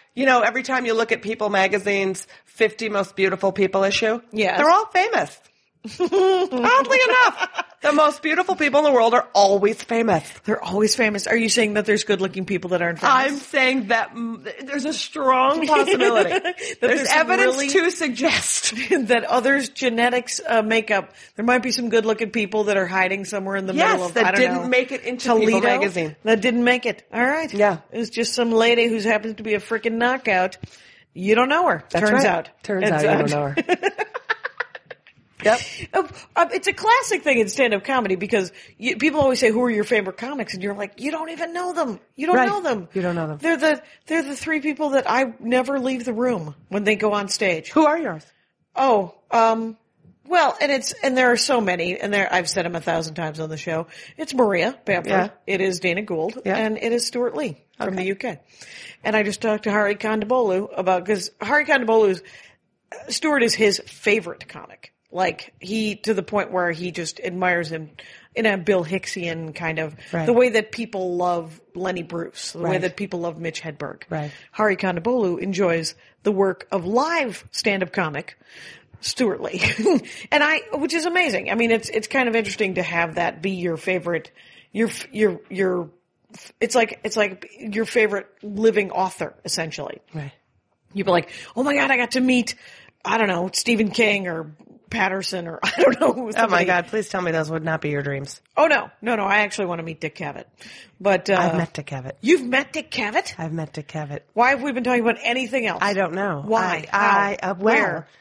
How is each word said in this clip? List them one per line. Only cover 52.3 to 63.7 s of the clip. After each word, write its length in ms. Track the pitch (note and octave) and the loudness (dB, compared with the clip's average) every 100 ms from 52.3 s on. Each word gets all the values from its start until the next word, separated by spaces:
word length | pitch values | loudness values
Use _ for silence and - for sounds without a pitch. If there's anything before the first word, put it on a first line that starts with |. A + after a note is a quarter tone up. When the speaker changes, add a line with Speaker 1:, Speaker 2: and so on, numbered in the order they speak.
Speaker 2:
I've 160 | F3+ E3+ | 0 -2
said 160 | G3 | -4
'em 120 | E3+ E3+ | -4 -4
a 40 | |
thousand 360 | E3+ E3 D#3+ D#3 | -2 -2 -4 -6
times 240 | D#3+ D#3 | -8 -6
on 80 | D#3 | -8
the 80 | D#3 | -8
show. 320 | E3+ D#3+ E3+ - - - | -6 -6 -6 -14 -18 -12
It's 160 | D#4 | -6
Maria 460 | C4 A3 F3+ G3 C4+ | 2 2 2 0 -4
Bamford. 260 | - F3+ E3+ | -2 -2 0
Speaker 1:
Yeah. 180 | G3 F#3 - - | 0 0 -6 -4
Speaker 2:
It 120 | G3 | -2
is 200 | F#3+ F3 | 0 0
Dana 220 | F3+ F3 | -2 -2
Gould. 380 | G#3+ E3 E3 C4 G3 | -4 -4 -4 -4 -4
Speaker 1:
Yeah. 80 | F#3+ | -2
Speaker 2:
And 220 | A3 G#3+ | -2 -2
it 140 | A3+ | -2
is 120 | A#3+ | -2
Stuart 300 | - B3 A#3+ - | -2 -4 -4 -4
Lee 200 | C4 D3 _ - | -6 -8 _ -8
from 100 | G#3 | -6
Speaker 1:
Okay. 80 | F#3 | -4
Speaker 2:
the 80 | |
U 100 | F#3 | -4
K. 240 | G3 B3 D#3 _ - - - - - | -6 -8 -10 _ -20 -20 -20 -20 -10
And 140 | - G#3+ | -2 0
I 80 | |
just 160 | G#3 F#3+ | 0 -2
talked 220 | A3+ G#3+ | -2 -2
to 80 | G#3+ | 0
Hari 240 | G#3 G3+ G#3 | 0 0 0
Kondabolu 720 | A3 A3 G#3 B3+ A3 F#3 G#3 - | -2 -2 0 0 2 0 -2 -4
about, 260 | F#3 F#3 | 0 0
'cause 280 | F3+ G3+ - - | 0 -4 -4 -8
Hari 240 | G#3 D4 | 0 0
Kondabolu 460 | D4 C#4+ A3 A3+ G#3 | 2 0 4 4 4
is, 120 | F3+ - - - _ _ _ - - - | 2 -8 -20 -20 _ _ _ -18 -16 -8
Stuart 340 | A3+ D#4 C#4+ | -4 0 2
is 120 | A#3+ - | 2 2
his 240 | G#3 | 0